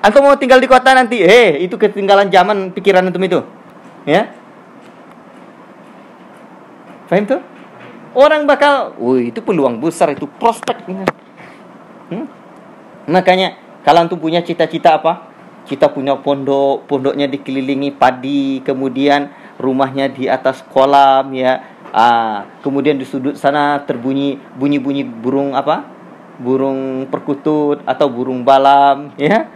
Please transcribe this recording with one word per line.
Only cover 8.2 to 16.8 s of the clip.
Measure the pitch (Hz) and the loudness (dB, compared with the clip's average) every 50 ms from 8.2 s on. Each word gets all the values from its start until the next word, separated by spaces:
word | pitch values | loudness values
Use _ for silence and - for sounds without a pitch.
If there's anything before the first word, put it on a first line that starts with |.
| 277 302 311 302 294 | 4 4 4 2 2
bakal, | 285 277 - 285 294 285 269 214 117 - - | 0 2 2 2 2 2 0 -2 -6 -10 -6
wih, | 117 123 131 127 120 120 117 | -2 0 0 0 0 -4 -6
itu | 226 | -8
peluang | 208 - 202 160 143 123 120 110 | -6 -4 -2 0 0 -2 -2 -2
besar, | 139 165 165 - 185 151 143 | -6 -6 0 0 -2 -2 0
itu | - 151 143 - - | -6 -10 -14 -10 -2
prospek. | - 233 220 - - - 233 - - | -2 -2 -2 -2 -8 -8 -8 -8 -10
Hmm? | - 185 190 190 185 - - _ - - - - - - - - - - - - - - - - - 165 214 320 - - - - - - - - - - - - - - - - - | -12 -12 -8 -8 -8 -10 -10 _ -20 -20 -20 -20 -20 -20 -20 -20 -20 -20 -20 -20 -20 -20 -20 -16 -14 -12 -12 -12 -14 -16 -20 -20 -20 -20 -20 -20 -20 -20 -20 -20 -20 -20 -18 -8 -2
Makanya, | 160 185 180 190 185 185 190 175 - - - - - - - | -2 0 2 2 2 2 0 -4 -6 -12 -20 -20 -20 -2 0
kalau | 143 151 170 | 4 4 4
antum | 170 165 185 | 2 0 -4
punya | 165 156 165 165 170 | -6 -4 -2 -2 -2
cita-cita | 165 170 165 165 165 151 170 160 - 170 156 | -4 -4 -2 -2 -2 -2 -2 0 2 2 2
apa? | 147 - 160 175 - - - - - - - - - - - | 4 0 -2 -4 -4 -10 -20 -20 -20 -20 -20 -20 -20 -12 -12
Kita | 143 139 151 143 | -2 0 0 0
punya | - 143 131 139 139 | 0 -2 -4 -4 -4
pondok, | 139 - 143 143 139 135 135 139 139 139 139 135 135 | -2 -2 -4 -4 -2 -2 -2 0 0 0 0 -2 -4